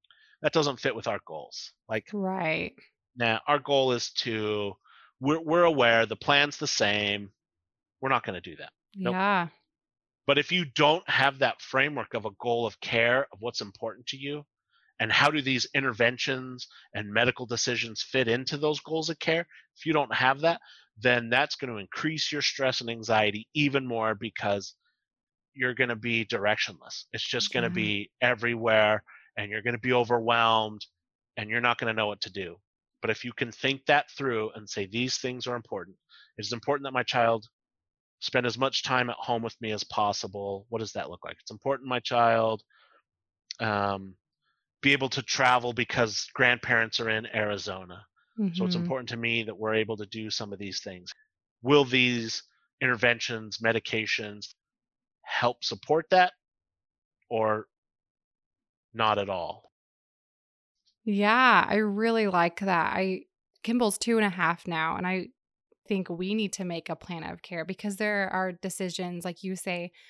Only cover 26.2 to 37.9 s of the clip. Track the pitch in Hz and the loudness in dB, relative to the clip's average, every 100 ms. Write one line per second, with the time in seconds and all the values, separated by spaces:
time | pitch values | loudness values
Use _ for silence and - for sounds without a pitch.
26.2 | 110 117 104 107 - 90 - - - 110 | -2 -2 0 0 -2 -6 -14 -16 -12 -10
27.2 | - 123 104 127 117 113 107 101 104 - | -4 -2 -2 0 -2 0 -2 -2 -6 -2
28.2 | 123 117 117 117 113 110 107 107 - - | 0 0 -2 -2 2 6 6 4 -2 -20
29.2 | _ - 104 107 113 120 127 123 113 120 | _ -10 -8 -6 -4 -4 0 2 4 2
30.2 | 113 117 113 110 110 107 - _ _ _ | 2 4 4 4 2 -6 -16 _ _ _
31.2 | _ - 107 117 120 117 120 110 107 101 | _ -12 -6 0 0 0 -2 -2 -2 -4
32.2 | 107 95 87 85 _ _ _ _ 110 107 | -8 -8 -10 -12 _ _ _ _ -4 -4
33.2 | 123 - 120 - 135 135 - 147 - - | -6 -6 -8 -4 -2 -2 2 2 2 -4
34.2 | 139 113 110 110 104 - 95 110 127 - | -2 -2 -4 -8 -10 -6 -4 -2 -2 -2
35.2 | 131 127 123 120 117 104 90 92 _ - | -6 -6 -6 -8 -6 -10 -10 -18 _ -20
36.2 | - - 107 120 - 143 139 131 120 127 | -20 -12 -8 -6 -2 -2 0 -2 0 2
37.2 | 117 113 107 _ _ _ _ | 4 2 -2 _ _ _ _